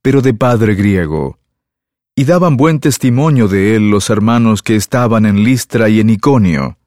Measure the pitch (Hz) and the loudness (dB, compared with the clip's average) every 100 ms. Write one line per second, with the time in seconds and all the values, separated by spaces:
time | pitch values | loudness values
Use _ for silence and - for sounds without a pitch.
0 | 135 135 131 110 127 120 110 101 101 95 | -2 0 0 0 0 0 0 0 0 0
1 | 80 78 69 - _ _ _ _ _ _ | -2 -4 -8 -10 _ _ _ _ _ _
2 | _ - 135 175 175 127 156 156 151 - | _ -4 0 0 2 2 0 0 -2 -2
3 | 131 120 156 135 107 98 101 110 104 104 | 0 0 0 2 0 0 0 2 0 0
4 | - 104 110 117 113 107 - 110 - 123 | 0 -2 0 0 0 0 -2 -2 -2 -2
5 | 120 110 107 101 110 127 - 120 110 110 | 0 0 0 2 0 -2 -2 -2 0 2
6 | 110 107 143 131 92 71 65 - | 2 0 0 2 2 0 -4 -10